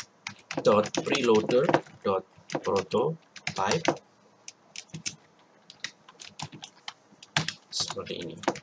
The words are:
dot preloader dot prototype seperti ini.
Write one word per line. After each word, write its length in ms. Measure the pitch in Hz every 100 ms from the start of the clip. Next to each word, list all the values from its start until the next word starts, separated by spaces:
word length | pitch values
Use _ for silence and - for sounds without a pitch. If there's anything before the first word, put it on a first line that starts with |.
| - _ - - - -
dot 240 | 123 104 101 -
preloader 640 | - 143 120 107 107 123 160 - - -
dot 240 | 101 95 - - - -
prototype 1200 | 95 98 92 104 147 160 _ - - - 190 160 - - - _ _ _ - - _ - - - - - _ _ _ _ - - - - - - - - - - - _ - - _ - - - - - _
seperti 460 | - - 101 87 90
ini. 180 | 85 85 - -